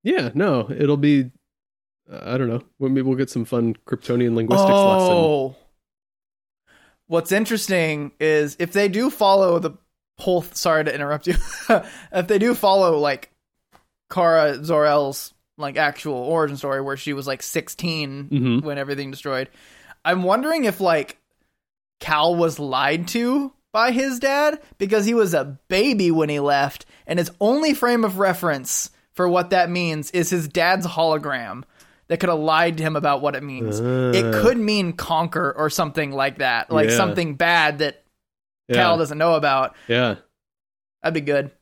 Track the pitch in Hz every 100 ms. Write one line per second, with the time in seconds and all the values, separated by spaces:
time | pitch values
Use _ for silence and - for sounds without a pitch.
0 | 208 370 123 139 196 131 113 139 147 147
1 | 147 143 127 _ _ _ _ _ _ _
2 | _ - - 127 123 117 - _ 135 135
3 | 131 131 135 123 117 120 117 110 - 127
4 | - 123 120 113 113 190 196 196 196 190
5 | 185 175 160 147 131 131 _ _ _ _
6 | _ _ _ _ _ _ _ _ _ _
7 | _ 165 160 196 220 220 - 185 160 151
8 | 147 _ 156 151 147 - 170 202 202 196
9 | 262 - 196 196 190 170 156 - _ _
10 | _ - - 175 175 - 180 156 156 143
11 | 143 147 180 175 - - - 208 - -
12 | - 185 175 202 233 240 202 196 180 156
13 | 147 135 - _ _ _ _ _ _ _
14 | _ 185 170 165 151 139 156 151 151 147
15 | 139 139 - _ _ - 143 139 151 143
16 | 156 131 127 165 151 139 143 135 139 139
17 | 151 143 139 131 - 165 - - 175 160
18 | 143 139 143 143 123 120 151 143 139 139
19 | 139 135 143 131 131 _ - - - -
20 | 165 185 180 220 294 320 233 180 185 160
21 | 135 - _ _ _ _ _ _ _ _
22 | - 151 165 170 165 151 147 131 139 165
23 | 175 233 240 269 277 _ _ 214 240 240
24 | 269 247 269 277 302 302 - _ 196 214
25 | 202 233 196 160 139 135 _ 185 262 220
26 | 175 160 151 147 143 143 139 - - _
27 | - 175 170 - 208 277 311 277 240 240
28 | 220 190 196 180 175 143 123 - - _
29 | _ - 180 180 180 185 175 175 170 156
30 | 143 180 165 180 151 165 170 190 175 -
31 | 165 156 147 131 113 113 - _ _ _
32 | _ 170 180 160 156 156 170 160 156 151
33 | 147 139 143 135 143 131 113 104 120 127
34 | 127 123 117 107 226 240 214 208 175 170
35 | - 160 170 160 156 139 151 - 160 151
36 | 143 135 135 - 131 117 - 156 110 117
37 | 185 180 165 139 170 170 151 147 147 -
38 | _ _ _ _ _ _ - - 180 165
39 | 151 151 165 160 147 135 135 - - 120
40 | 123 95 _ _ _ _ _ _ _ _
41 | 160 160 143 143 139 _